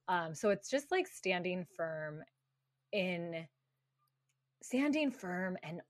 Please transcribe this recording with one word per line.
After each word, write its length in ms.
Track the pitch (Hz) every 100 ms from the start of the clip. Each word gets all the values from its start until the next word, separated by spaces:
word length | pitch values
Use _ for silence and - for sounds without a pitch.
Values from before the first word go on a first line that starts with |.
| -
Um, 260 | 180 165
so 160 | 156 214
it's 180 | 196 -
just, 220 | 269 285
like, 160 | 370 370
standing 580 | - 190 180 180 180 175 -
firm 480 | 165 160 156 151 - _ _ _ _ _ _
in, 560 | 208 185 175 170 165 165 _ _ _ _ _ _ _ _ _ _ _
standing 480 | - 254 294 294 294
firm 460 | 233 185 180 185 180
and 180 | 156 170 -